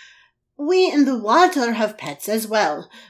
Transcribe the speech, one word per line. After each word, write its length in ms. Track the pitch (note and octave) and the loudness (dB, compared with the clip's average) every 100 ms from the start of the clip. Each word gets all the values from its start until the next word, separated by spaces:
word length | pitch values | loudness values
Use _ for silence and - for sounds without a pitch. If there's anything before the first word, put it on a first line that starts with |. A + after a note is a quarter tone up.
| - _ _ _ _ - | -20 _ _ _ _ -8
We 320 | D4 F#4 F#4 | -2 2 2
in 140 | D4 C4+ | 2 2
the 100 | B3 | 0
water 580 | G3+ D4 F4+ D4+ A#3 | 2 4 4 2 -2
have 260 | A3+ G#3+ A3 | -2 -4 -6
pets 280 | D#3 C#3+ - | -14 -10 -4
as 200 | A3 G#3+ | -4 -2
well. 420 | G#3+ E3+ D3+ E3+ - - | 0 0 -4 -10 -20 -20